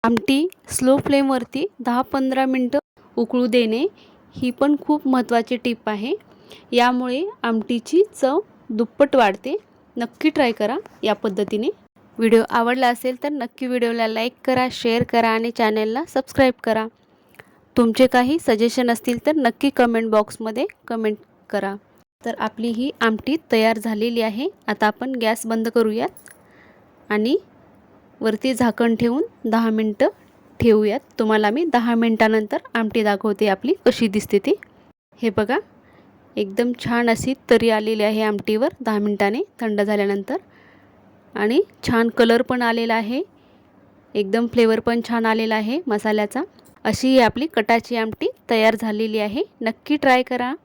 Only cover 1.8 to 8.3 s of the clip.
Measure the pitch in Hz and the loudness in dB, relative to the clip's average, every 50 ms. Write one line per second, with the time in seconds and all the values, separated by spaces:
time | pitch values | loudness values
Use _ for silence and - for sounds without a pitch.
1.8 | 240 254 240 247 262 - - 277 262 262 262 254 269 262 262 262 254 240 247 285 | -4 -2 0 0 0 -2 -2 -2 -2 0 0 0 0 0 0 0 0 0 -2 -4
2.8 | _ _ _ _ _ _ _ - 240 226 - 247 247 240 214 247 233 220 220 240 | _ _ _ _ _ _ _ -4 -2 0 0 0 0 2 2 2 2 2 0 0
3.8 | 302 403 - - - - _ _ _ _ _ - - 247 240 - 269 285 294 277 | -2 -4 -4 -8 -20 -20 _ _ _ _ _ -6 -6 -6 -2 0 2 2 2 0
4.8 | - - 302 302 - 269 254 254 240 - 233 233 226 - 247 240 _ 247 233 - | 2 0 -2 0 2 0 0 0 0 2 0 0 0 0 -6 -4 _ -4 -4 -4
5.8 | _ 220 214 202 208 262 349 427 _ _ - _ - - - - - _ 240 240 | _ -6 -6 -6 -4 -6 -6 -6 _ _ -20 _ -20 -20 -20 -20 -12 _ 0 2
6.8 | 240 247 254 247 254 254 247 269 349 403 494 _ - 233 226 220 214 - 240 233 | 2 2 2 0 -2 -4 -4 -4 -4 -6 -8 _ -4 -2 -2 -2 -2 -2 -4 -4
7.8 | - - - 339 415 - - - - 262 | -4 0 2 2 2 2 0 -2 0 0